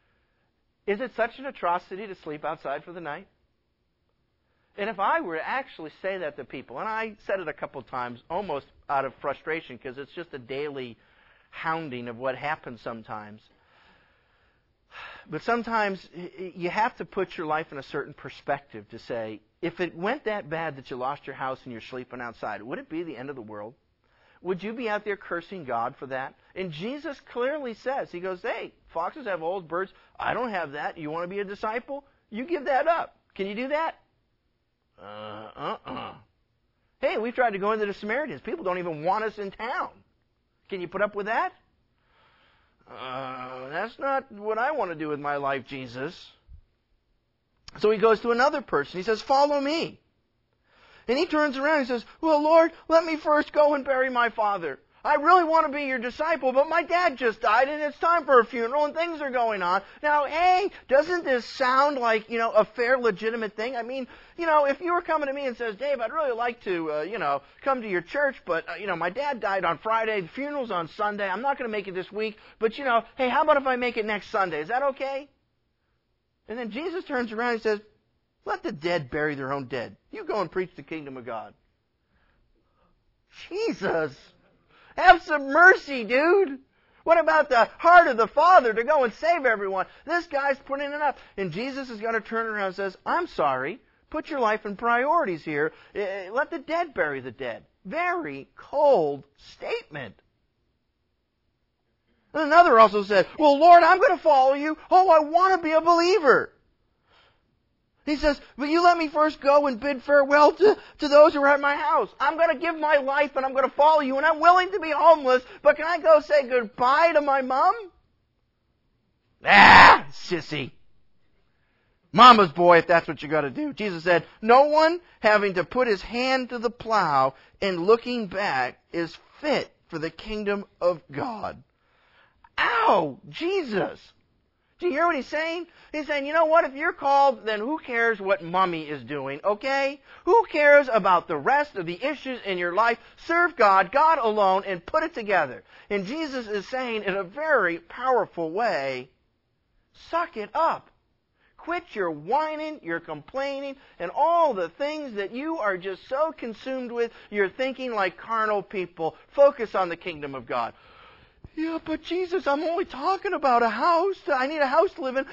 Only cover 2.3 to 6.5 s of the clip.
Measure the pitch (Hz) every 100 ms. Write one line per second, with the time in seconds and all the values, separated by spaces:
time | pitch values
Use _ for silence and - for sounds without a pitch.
2.3 | 151 147 160 139 143 180 175 156 156 196
3.3 | _ _ _ _ _ _ _ _ _ _
4.3 | _ _ _ _ - 202 190 208 330 196
5.3 | 160 165 254 262 - 156 - 190 190 156
6.3 | 143 123